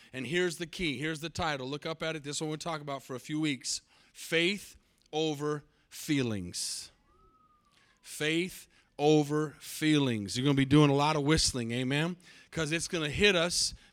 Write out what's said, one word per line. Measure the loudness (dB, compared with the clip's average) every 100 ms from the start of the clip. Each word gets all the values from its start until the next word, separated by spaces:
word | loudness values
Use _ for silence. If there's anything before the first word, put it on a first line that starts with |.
| -14
And | -10 -2
here's | 0 0 -2
the | -10
key. | -4 -4 -4
Here's | -6 -6
the | -8
title. | -4 -4 -2 -6
Look | -8 -8
up | -6
at | -6 -6
it. |
This | -6 -6
is |
what | -4
we'll | -6
talk | -6 -6
about | -6 -10
for | -8 -12
a |
few | -4 -2
weeks. | 0 -2 -4 -8 _ _ _
Faith | -16 0 2 2 0 -8 -20 _ _ -8
over | -2 0 0 -2 -4 -8 _ _
feelings. | -12 0 0 2 -2 -6 -8 -8 -8 -12 _ _ _ -20 _ _ _ _ _ _ _
Faith | -16 -4 -2 0 -2 -8 -20 _ _ 0
over | 6 6 4 0 -2 -6
feelings. | -14 -2 2 4 4 0 -4 -2
You're | 2
gonna |
be | 4 6
doing | 6 8
a | 6
lot | 2 2
of |
whistling, | 2 2 2 -2 -4
amen? | -2 0 0 -2 -4 -14 -20 -12
'Cause | -6 -4
it's | -4 -4
gonna | -4 -4
hit | 2 4 4
us | 2 0 -2 -4 -16